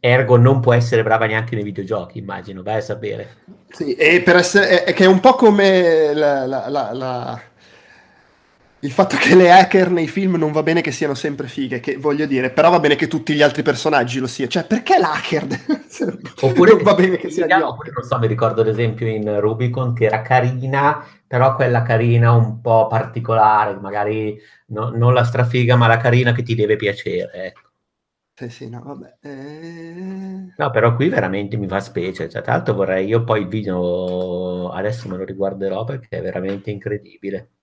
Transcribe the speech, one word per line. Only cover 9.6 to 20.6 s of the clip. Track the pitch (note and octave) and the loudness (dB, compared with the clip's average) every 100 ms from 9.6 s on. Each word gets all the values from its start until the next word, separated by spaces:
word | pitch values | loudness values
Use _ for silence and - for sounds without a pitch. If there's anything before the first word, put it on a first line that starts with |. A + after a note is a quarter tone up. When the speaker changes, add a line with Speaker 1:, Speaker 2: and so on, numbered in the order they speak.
| F#3 G3 F3 | 8 4 2
Speaker 2:
nei | F3+ D#3+ | 0 -2
film | - F#3+ E3+ | -2 -2 0
non | D#3 | 0
va | D3+ | 0
bene | D3+ E3 | 0 0
che | D#3+ | -2
siano | B2 D3 | -4 -4
sempre | C3+ D3+ C#3 C3+ | -4 -6 -8 -10
fighe, | - C3 B2 | -8 -6 -6
che | A#2+ C3+ | -6 -4
voglio | D3 C#3+ C#3+ | -2 -2 -2
dire, | C3+ B2+ | -2 0
però | B2+ D#3+ | 4 4
va | F3 | 4
bene | D3+ D3 | 2 2
che | D3+ | 0
tutti | D3+ - D3 | -4 -2 2
gli | |
altri | C#3+ B2+ | 2 2
personaggi | B2+ C3 D#3 D3 A#2+ B2+ | -2 0 0 0 0 -4
lo | B2+ | -6
siano. | - B2 | -6 -4
Cioè, | F3+ D#3+ | -4 -2
perché | A3 - F#4+ | -4 2 2
l'hacker? | E3+ D3+ - D#3 C#3 | 2 -2 -4 -4 -4
<laughs> | C3 - D4+ - - G#3+ - - - | -8 -6 -6 -6 -8 -8 -8 -18 -2
Speaker 1:
Oppure | C3+ B2 F3+ | 0 4 6
Speaker 2:
Non | G#3+ | 8
va | G3+ G3 | 6 4
bene | F#3 F3+ | 2 0
che | F3+ | -4
sia | E3+ E3 | -4 0
Speaker 1:
oppure, | F#3 | 2
Speaker 2:
gnocca. | C#3 A#2+ - | 0 -6 -12
Speaker 1:
non | - | -12
so, | - B2+ | -6 -2
mi | A2+ | -2
ricordo | G#2+ A2+ A2 | 0 0 2
ad | A2 | 0
esempio | G#2+ A#2 G#2+ A2+ | 0 -2 -2 -6
in | A2 G#2 G#2 | -4 -4 -2
Rubiconn | G#2+ A2+ B2 B2 B2 | -2 -2 -4 -2 -4
che | A#2+ A2 | 0 0
era | G#2+ | 0
carina, | - B2+ B2 B2+ | 0 2 2 -4